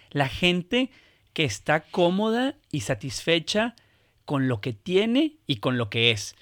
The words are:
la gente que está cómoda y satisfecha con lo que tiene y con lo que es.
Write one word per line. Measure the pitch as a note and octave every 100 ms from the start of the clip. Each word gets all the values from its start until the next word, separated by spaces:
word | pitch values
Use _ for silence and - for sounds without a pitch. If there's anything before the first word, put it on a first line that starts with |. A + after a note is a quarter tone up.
| -
la | C#3+ C3+
gente | - F3+ F3+ F3 B3 B3+ _ _ _ _
que | - D3+
está | - - D3+
cómoda | - - F3 F#3+ A3 A#3 C4 - _
y | D3
satisfecha | - C3+ C3+ - - E3+ D#3+ G#3 A#3 - _ _ _ _ -
con | C#3+ C3
lo | A#2
que | C3+
tiene | A2+ - F3+ A3+ B3 D#4 - -
y | B2
con | C#3+ B2+
lo | A2
que | A#2 A#2
es. | G#2+ - -